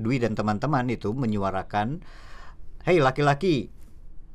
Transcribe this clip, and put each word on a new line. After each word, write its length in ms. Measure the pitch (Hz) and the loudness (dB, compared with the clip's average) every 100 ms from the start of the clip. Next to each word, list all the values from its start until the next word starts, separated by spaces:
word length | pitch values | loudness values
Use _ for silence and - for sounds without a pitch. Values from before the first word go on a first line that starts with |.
Dwi 160 | 113 135 117 | 0 2 2
dan 80 | |
teman-teman 560 | 110 107 104 135 143 123 | 2 0 0 2 2 2
itu 240 | 113 104 | 0 -2
menyuarakan, 880 | 131 120 104 98 95 90 104 110 165 - - - - - - - - | 0 0 2 0 -2 0 0 0 -2 -10 -14 -14 -12 -12 -12 -10 -4
"Hei 160 | - 180 | 2 4
laki-laki, 720 | 131 139 147 143 190 139 - - - - - - - | 4 4 4 4 2 2 0 -10 -16 -16 -12 -12 -12